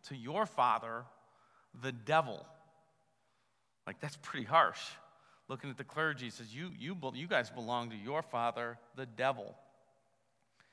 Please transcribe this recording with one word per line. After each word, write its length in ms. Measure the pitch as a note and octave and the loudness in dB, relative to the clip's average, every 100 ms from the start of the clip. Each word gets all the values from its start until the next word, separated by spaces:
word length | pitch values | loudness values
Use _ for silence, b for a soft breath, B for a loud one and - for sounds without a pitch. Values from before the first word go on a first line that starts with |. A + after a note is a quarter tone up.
| - | -12
to 80 | C3+ | -10
your 300 | A#2 F3 G#3+ | -2 2 2
father, 580 | - B2 A2+ A2+ A2+ B2 - - b b b b B2 | 6 8 8 2 -6 -8 -18 -20 b b b b -8
the 100 | C3 | -6
devil." 540 | A#2+ A2 D#3 C#3+ F#2 - - - - _ _ _ _ _ _ _ _ _ _ - | -6 4 4 4 -4 -12 -20 -20 -20 _ _ _ _ _ _ _ _ _ _ -14
Like, 140 | - | -10
that's 160 | D3 - | -10 -10
pretty 240 | - D3 G#2+ | -8 -6 6
harsh. 340 | D#3+ A2 - - - - b b b _ | 8 8 4 -10 -12 -20 b b b _
Looking 220 | C3 C#3+ | -8 -8
at 60 | B2 | -8
the 80 | |
clergy, 400 | C#3 - D#3+ C#3+ | -6 0 0 0
he 60 | A#2+ | -6
says, 240 | G#2 A2+ | -10 -12
"You, 160 | A#2 F3+ - | -10 -10 -8
you, 180 | C#3 | -8
be-, 240 | F#3+ C3+ A#2+ | -6 -6 -6
you 100 | F3 | 2
guys 220 | F3+ A#2 | 2 2
belong 400 | B2+ A2+ A#2+ A#2 | -4 -2 -2 -2
to 60 | A2 | -6
your 260 | G#2 D3 | -4 -4
father, 560 | D#3+ B2 A#2 A#2 A#2+ A#2 - - | -2 0 0 0 -6 -8 -16 -12
the 100 | C3 | -12
devil. 480 | A2+ C3 B2 G#2 - - _ _ _ _ _ _ _ _ b b | 0 0 0 -6 -14 -20 _ _ _ _ _ _ _ _ b b